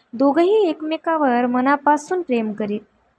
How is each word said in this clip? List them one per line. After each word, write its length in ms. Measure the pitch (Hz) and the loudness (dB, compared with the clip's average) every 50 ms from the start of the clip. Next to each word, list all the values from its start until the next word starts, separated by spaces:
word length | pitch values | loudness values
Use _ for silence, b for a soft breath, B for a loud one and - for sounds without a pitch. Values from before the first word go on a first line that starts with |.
| b b - | b b -4
दोघंही 540 | 220 269 285 277 320 339 359 415 440 415 339 | 0 2 2 4 4 2 4 4 2 2 0
एकमेकावर 760 | 311 311 311 311 320 320 - 339 320 320 302 262 240 240 247 | -2 -4 -6 -6 -6 -4 -2 -2 0 0 2 2 2 2 0
मनापासून 760 | 247 247 247 254 269 285 285 285 294 294 294 294 - 381 370 | 0 0 0 0 0 0 0 2 0 0 0 0 -4 -6 -4
प्रेम 320 | 349 - 254 233 220 214 208 | -4 -2 -2 -2 -2 -4 -4
करीत. 260 | 208 214 208 208 214 - _ _ _ _ _ _ | -6 -6 -6 -6 -8 -10 _ _ _ _ _ _